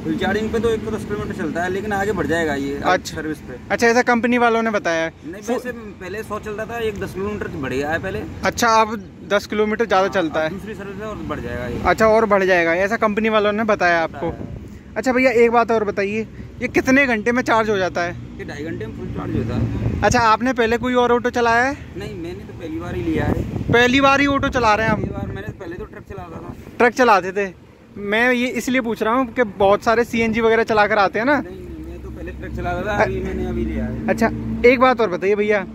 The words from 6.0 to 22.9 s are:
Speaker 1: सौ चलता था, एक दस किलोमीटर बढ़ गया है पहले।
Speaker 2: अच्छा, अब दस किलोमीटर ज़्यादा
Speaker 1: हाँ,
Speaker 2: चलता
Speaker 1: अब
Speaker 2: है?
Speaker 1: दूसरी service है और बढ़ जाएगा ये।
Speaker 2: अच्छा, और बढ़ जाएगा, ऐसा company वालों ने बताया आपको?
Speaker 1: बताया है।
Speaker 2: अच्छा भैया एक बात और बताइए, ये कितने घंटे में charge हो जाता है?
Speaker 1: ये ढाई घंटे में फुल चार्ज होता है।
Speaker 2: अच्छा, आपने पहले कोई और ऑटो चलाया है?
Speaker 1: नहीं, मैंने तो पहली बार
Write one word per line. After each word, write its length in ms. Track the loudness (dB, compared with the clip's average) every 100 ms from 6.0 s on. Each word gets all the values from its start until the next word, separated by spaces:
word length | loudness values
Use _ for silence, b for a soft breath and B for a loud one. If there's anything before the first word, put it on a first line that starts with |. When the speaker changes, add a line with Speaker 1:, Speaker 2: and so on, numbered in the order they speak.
| -10 -10
Speaker 1:
सौ 160 | -8 -8
चलता 260 | -8 -8 -8
था, 140 | -4
एक 200 | -4 -4
दस 140 | -8
किलोमीटर 340 | -6 -6 -4 -6
बढ़ 260 | -6 -4
गया 180 | -4 -2
है 120 | -2
पहले। 180 | -4 -6 -8 -4
Speaker 2:
अच्छा, 240 | -4 0 4
अब 360 | 4 2 -2 -10 -18 -2
दस 160 | -2 0
किलोमीटर 400 | -2 0 0 2
ज़्यादा 180 | 2
Speaker 1:
हाँ, 100 | 2
Speaker 2:
चलता 260 | 0 0 -2
Speaker 1:
अब 60 | -2
Speaker 2:
है? 40 |
Speaker 1:
दूसरी 260 | -4 -10 -12
service 200 | -12 -10
है 120 | -10
और 80 | -10
बढ़ 240 | -8 -8
जाएगा 280 | -6 -6 -6
ये। 140 | -2 0
Speaker 2:
अच्छा, 220 | 4 6
और 180 | 6 4
बढ़ 180 | 4
जाएगा, 320 | 4 4 4 2
ऐसा 220 | 0 2
company 320 | 0 2 2
वालों 220 | 2 2
ने 120 | 0
बताया 400 | 0 2 4 2
आपको? 240 | 0 -4 -6
Speaker 1:
बताया 220 | -6 -10
है। 440 | -12 -14 -18 -10 -4
Speaker 2:
अच्छा 160 | 0
भैया 180 | 4 4
एक 200 | 6 6
बात 200 | 6 4
और 120 | 2
बताइए, 440 | 0 -2 -2 -2 -6 B B -8
ये 60 | -2
कितने 400 | 0 4 4 4
घंटे 240 | 2 0
में 120 | 0
charge 260 | 2 2 2
हो 80 | 0
जाता 240 | 0 -2
है? 160 | -4 -6 -12 -12
Speaker 1:
ये 80 | -12
ढाई 180 | -10
घंटे 240 | -8 -8 -10
में 100 | -10
फुल 100 | -8
चार्ज 280 | -8 -4 -4
होता 220 | -2 -2
है। 440 | -2 -2 -2 0
Speaker 2:
अच्छा, 180 | 2 4
आपने 340 | 4 4 2
पहले 240 | 2 2 2
कोई 160 | 2
और 180 | 2 4
ऑटो 180 | 4 2
चलाया 340 | 0 2 4
है? 140 | 2 -2 -10 -10
Speaker 1:
नहीं, 180 | -10 -8
मैंने 240 | -10 -10
तो 200 | -14 -12
पहली 200 | -8 -8
बार 160 | -6